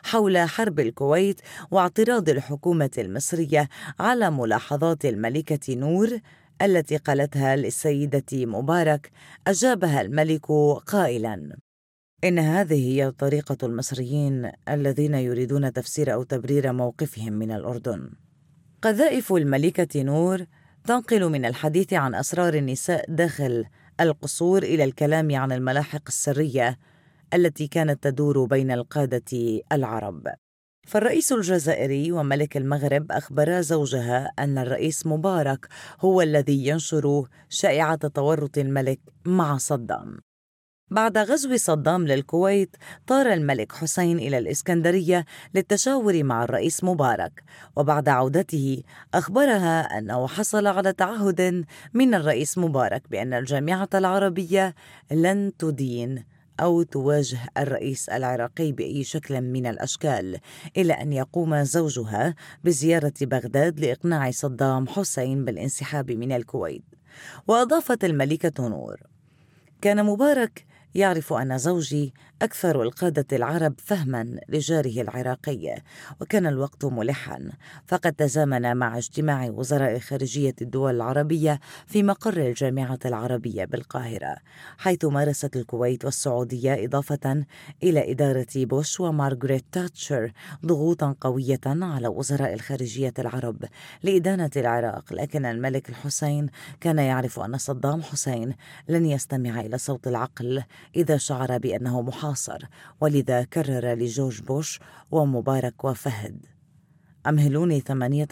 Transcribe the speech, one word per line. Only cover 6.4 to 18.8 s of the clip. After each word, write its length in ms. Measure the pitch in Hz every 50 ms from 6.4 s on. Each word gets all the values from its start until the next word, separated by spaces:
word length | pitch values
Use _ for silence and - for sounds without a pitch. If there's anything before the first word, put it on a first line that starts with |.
| _ _ _ - 185
التي 340 | 202 185 170 151 - 151
قالتها 600 | 147 - - 139 139 147 143 - 139 135 135 135
للسيدة 680 | 143 123 104 - - - 156 147 139 147 143 139 139 135 - 143
مبارك، 760 | 131 127 117 104 107 131 143 165 175 165 156 151 147 147 - _ - - - - - _
أجابها 540 | 190 202 - 240 262 247 190 185 165 143 135
الملك 460 | 101 98 135 156 156 160 160 151 - - 156 151 147 147 143 - -
قائلا: 680 | - - 151 170 143 120 117 107 113 107 90 73 73 71 - - _ _ _ _ _ _ _ _ _ _ _ -
"إن 140 | 185 175 170
هذه 540 | 156 156 160 190 202 151 160 143 127 123 131
هي 180 | 139 139 135
طريقة 460 | 127 - 139 139 143 147 147 - 139 - 131
المصريين 880 | 120 117 113 135 - 135 131 127 120 139 147 147 139 135 127 120 104 - - _ -
الذين 460 | 143 147 139 139 131 147 147 147 147
يريدون 580 | 135 127 123 120 117 127 120 139 143 139 131 -
تفسير 400 | 127 123 - - 151 147 135 110
أو 100 | 120 127
تبرير 500 | - 139 127 117 127 143 143 135 131 123
موقفهم 600 | 123 123 123 117 - 156 147 - 107 110 113 104
من 200 | 107 110 110 110
الأردن." 580 | 104 - 107 123 117 - 127 107 82 65 64 - - _ _ _ _ _ _ _ _ _ _ _ _